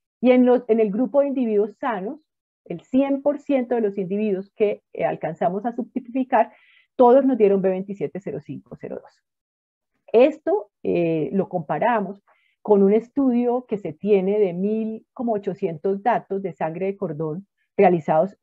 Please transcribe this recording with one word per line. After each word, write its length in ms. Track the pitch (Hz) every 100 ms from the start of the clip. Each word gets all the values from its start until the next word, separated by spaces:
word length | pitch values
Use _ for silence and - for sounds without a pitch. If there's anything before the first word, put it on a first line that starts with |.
| _ _
Y 120 | 254
en 160 | 254 247
los, 160 | 247 247
en 120 | 226
el 100 | 220
grupo 320 | 208 233 277
de 60 | 285
individuos 500 | 262 233 208 214 -
sanos, 420 | - 196 202 302 _ _ _ _ -
el 160 | 170
cien 420 | - 262 277 277
por 160 | 294 294
ciento 340 | - 269 240
de 80 | 240
los 160 | 208 202
individuos 540 | 175 202 214 190 196 -
que, 280 | 208 214 _
eh, 100 | -
alcanzamos 600 | 165 165 160 160 175 190 233
a 60 |
subtipificar, 800 | 233 - - - 254 254 226 233 _ _ _ _ -
todos 300 | 240 262 269
nos 120 | 233
dieron 200 | 202 196
B 80 | 190
veintisiete 500 | 185 196 202 147 185
cero 200 | 175 147
cinco 360 | - 135 - 147
cero 200 | - -
dos. 220 | - _ _ _ _ _ _ _ _ _ _
Esto, 560 | 226 294 302 320 403 - _
eh, 460 | 196 175 170 160 151
lo 160 | 196 -
comparamos 760 | 180 - 151 226 226 185 202 _ _ _ _
con 220 | - 208
un 100 | 196
estudio 720 | 214 240 - 269 240 240 247 247
que 120 | 202
se 140 | 170
tiene 440 | 151 202 196 185 214
de 160 | 190
mil, 540 | 175 202 220 220 220 _
como 220 | - 240
ochocientos 680 | 208 202 185 185 160 196 196
datos 400 | 240 190 - 196
de 100 | 196
sangre 320 | - 160 165 190
de 120 | 196
cordón 500 | 180 151 156 165 - _ _ -
realizados 600 | 190 175 165 156 196 -